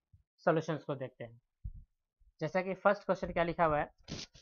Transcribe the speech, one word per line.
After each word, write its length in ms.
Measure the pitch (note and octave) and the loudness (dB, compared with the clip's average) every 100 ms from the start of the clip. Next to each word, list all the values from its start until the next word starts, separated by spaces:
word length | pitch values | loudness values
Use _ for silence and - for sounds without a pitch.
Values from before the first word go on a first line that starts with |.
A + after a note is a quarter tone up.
| _ - _ _ - | _ -20 _ _ 2
Solutions 380 | D#3+ D#3+ D3 | 2 0 -6
को 120 | - C3 | -6 -8
देखते 280 | B2+ - | -8 -12
हैं। 160 | - A#2+ _ _ - - - _ _ _ _ _ | -16 -16 _ _ -14 -12 -20 _ _ _ _ _
जैसा 200 | D#3 F#3 | -2 -2
कि 120 | F#3 F#3 | -2 2
first 280 | G3+ G3+ - | 4 4 0
question 260 | F#3 F3 | -2 -2
क्या 120 | F3 | 0
लिखा 220 | E3+ D#3+ D#3+ | 0 2 2
हुआ 140 | D3 | 2
है, 100 | E3 _ - - - - | -2 _ -12 -12 -12 -18